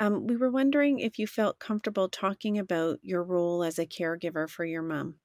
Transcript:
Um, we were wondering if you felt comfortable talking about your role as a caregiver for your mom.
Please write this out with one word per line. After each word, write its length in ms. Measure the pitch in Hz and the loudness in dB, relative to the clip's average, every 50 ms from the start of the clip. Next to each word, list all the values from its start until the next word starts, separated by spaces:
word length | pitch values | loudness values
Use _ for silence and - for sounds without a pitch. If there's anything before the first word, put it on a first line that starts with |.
Um, 260 | 214 208 208 - - | 0 0 0 0 0
we 100 | 220 240 | -2 0
were 140 | 233 254 254 | 2 2 2
wondering 480 | 247 269 269 277 277 294 285 285 269 233 | 2 4 4 4 4 4 4 4 4 2
if 220 | - 220 - - | 0 -2 -2 -2
you 80 | 214 - | -6 -4
felt 320 | - 226 214 - - - | 0 0 0 0 0 -2
comfortable 480 | - - 214 208 - 214 208 196 190 190 | -4 -2 -2 -2 -2 -2 0 0 0 0
talking 500 | - - 196 190 196 - - 214 208 208 | 0 -2 -2 -2 -2 -2 -2 -2 -2 -2
about 400 | 190 - 175 165 165 165 - - | 0 0 0 0 2 0 -2 -4
your 200 | - 190 185 175 | -4 -2 -2 -2
role 400 | 175 180 180 175 175 175 175 175 | 0 2 2 2 2 2 2 0
as 160 | 170 165 160 175 | 0 0 0 -2
a 80 | 170 | -4
caregiver 640 | 165 - - 170 165 170 170 175 165 165 156 160 160 | -4 -4 -4 -2 -2 -2 -2 -4 -4 -2 -2 -4 -4
for 140 | - - 170 | -4 -6 -4
your 180 | 165 165 165 | -4 -4 -4
mom. 340 | 160 165 156 143 - 165 - _ _ | -4 -4 -4 -4 -4 -6 -8 _ _